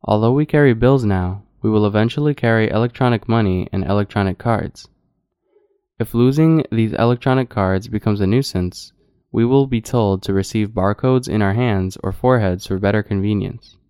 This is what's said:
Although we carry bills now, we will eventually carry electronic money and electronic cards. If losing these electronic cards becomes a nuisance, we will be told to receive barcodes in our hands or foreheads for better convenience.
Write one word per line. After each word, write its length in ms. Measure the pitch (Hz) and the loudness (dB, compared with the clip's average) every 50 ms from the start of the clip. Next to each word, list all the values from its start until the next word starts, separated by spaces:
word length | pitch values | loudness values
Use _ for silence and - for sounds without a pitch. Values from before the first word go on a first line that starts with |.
| - | -2
Although 300 | - 104 107 110 117 123 | 0 0 2 2 2 2
we 120 | 143 151 | 2 0
carry 280 | - - 147 147 135 117 | 2 2 4 4 4 4
bills 300 | 113 117 127 139 135 120 | 4 4 4 4 4 2
now, 400 | 104 98 92 90 90 92 101 - _ _ _ - | 0 0 0 -2 -4 -6 -8 -12 _ _ _ -2
we 60 | 113 | 0
will 180 | 107 107 104 | 2 2 2
eventually 480 | 104 101 107 110 117 - - 147 151 143 | 2 2 2 0 0 0 -2 -2 -2 -2
carry 340 | - - 120 113 113 110 - | 0 0 0 2 2 0 0
electronic 580 | - 110 117 120 - - 135 123 120 107 - | 0 0 -2 -2 -2 -2 0 0 0 0 -2
money 420 | - 113 117 110 98 92 92 - - | -2 0 0 2 0 0 -2 -4 -4
and 120 | - 95 95 | -6 -6 -2
electronic 520 | - 98 104 104 - - 110 98 - 90 | -2 -2 -2 -2 -2 -2 -2 -2 -2 -4
cards. 500 | _ - 120 113 104 - - - - - _ _ _ _ _ _ _ _ _ _ _ _ _ _ _ _ _ _ _ _ _ _ | _ -2 -2 -2 -2 -4 -8 -12 -16 -20 _ _ _ _ _ _ _ _ _ _ _ _ _ _ _ _ _ _ _ _ _ _
If 160 | _ 120 - - | _ -8 -4 0
losing 500 | 117 120 127 135 151 160 160 160 160 - - | 2 2 2 4 4 4 4 4 2 0 0
these 240 | - 113 110 110 - | 0 0 0 0 0
electronic 560 | - 113 117 123 120 - 135 131 131 131 120 | 0 2 2 0 0 0 0 0 0 -2 -2
cards 380 | - 107 98 92 95 95 107 | -2 -2 0 0 0 -2 -4
becomes 320 | - 107 107 - 110 104 101 | -4 -8 -4 -2 -2 0 0
a 80 | 101 | 0
nuisance, 640 | 95 107 131 139 - - 92 90 90 - - - - _ _ _ _ _ _ _ _ | 2 2 0 0 -2 -4 -4 -4 -4 -6 -10 -20 -20 _ _ _ _ _ _ _ _
we 140 | - 117 113 | -2 0 0
will 220 | 120 131 139 139 | 2 4 2 2
be 140 | 135 127 113 | 2 -2 -4
told 400 | 107 - - 123 110 101 98 95 - | -4 -2 0 0 2 2 0 0 -2
to 100 | - 98 | -2 -2
receive 420 | 98 95 - - 110 104 101 110 | -2 -2 -2 -2 -4 -4 -2 -4
barcodes 540 | 107 92 98 104 - - 131 127 131 123 - | -2 -2 -2 -2 0 0 0 0 0 0 -2
in 120 | 87 107 | -2 0
our 120 | 104 98 98 | 0 0 0
hands 440 | 113 127 120 107 95 92 92 - - - | 0 0 0 0 0 -2 -4 -6 -6 -8
or 80 | 95 | -8
foreheads 560 | 92 - - 127 127 120 107 95 90 90 - | -6 -2 0 2 2 2 2 0 -2 -4 -4
for 100 | - 98 | -6 -6
better 240 | 95 101 98 101 107 | -2 0 0 0 0
convenience. 760 | 104 - 104 98 95 104 107 101 95 98 - 117 _ - _ _ _ | -2 -2 -2 -2 0 0 -2 -2 -2 -6 -8 -12 _ -20 _ _ _